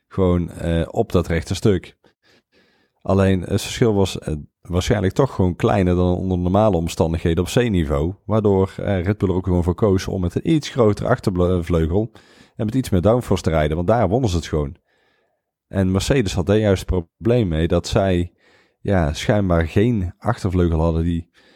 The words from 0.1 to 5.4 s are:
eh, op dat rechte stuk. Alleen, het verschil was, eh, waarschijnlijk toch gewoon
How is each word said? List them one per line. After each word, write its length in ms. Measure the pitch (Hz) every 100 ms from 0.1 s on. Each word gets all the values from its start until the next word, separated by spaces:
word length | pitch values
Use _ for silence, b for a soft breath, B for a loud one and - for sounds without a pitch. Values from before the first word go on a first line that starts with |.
| - 92 87 85
eh, 360 | - 85 82 82
op 200 | - 113
dat 160 | 90 82
rechte 280 | 82 - 98
stuk. 420 | 113 90 - _ _ b b b _ _ _ _ _ _
Alleen, 380 | - 98 95 95
het 200 | 87 95
verschil 320 | - - 120
was, 260 | 101 95 -
eh, 140 | - 76 - _
waarschijnlijk 520 | - 87 - 120 95
toch 220 | - 135
gewoon 200 | -